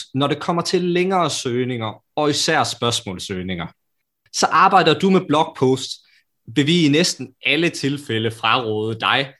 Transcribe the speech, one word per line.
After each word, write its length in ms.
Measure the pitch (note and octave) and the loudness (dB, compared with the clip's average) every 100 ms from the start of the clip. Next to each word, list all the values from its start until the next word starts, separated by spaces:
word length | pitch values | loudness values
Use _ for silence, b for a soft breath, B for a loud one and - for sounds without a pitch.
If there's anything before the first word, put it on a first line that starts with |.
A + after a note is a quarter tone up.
| - | -6
når 140 | C3 C#3+ | -2 -2
det 120 | D3 | -2
kommer 220 | - F3 | -2 -4
til 200 | E3+ F3+ | -2 -2
længere 480 | F3+ F3 F#3 F#3+ D#3+ | 0 0 0 0 0
søgninger, 760 | - C3 A#2+ B2+ B2 A2 G#2 _ - | -2 -4 -4 -4 -4 -6 -10 _ -2
og 140 | D3 | 0
især 340 | - - D#3 | 0 2 2
spørgsmålsøgninger. 1040 | - - A#2+ A2+ G2+ F2+ - F#2 F2+ F2 E2 _ _ _ _ _ _ | 0 -2 -2 -2 -6 -10 -8 -8 -6 -8 -8 _ _ _ _ _ _
Så 120 | - - | -2 0
arbejder 540 | D#3 F#3+ G3 E3 D3+ | 4 4 6 4 4
du 100 | F#3+ | 4
med 120 | F#3+ F#3 | 2 2
blogpost, 640 | D3 D#3+ - C3 C3 - - b b b _ - A2+ | 0 0 0 0 0 -4 -14 b b b _ -4 0
vil 120 | C#3 | 2
vi 180 | F3 D3+ | 4 4
i 40 | |
næsten 440 | D3 F#3 - B2 _ B2 | 4 2 -2 -12 _ -2
alle 240 | D3 E3+ | 0 0
tilfælde 640 | - C#3 C#3+ C#3+ A2+ A2+ | -2 -4 -4 -4 -2 -2
fraråde 680 | A2+ A2+ B2 A2+ G#2+ A2 A2 | -2 0 0 0 -2 -4 -2
dig 340 | G2+ B2 C#3 | 0 0 -2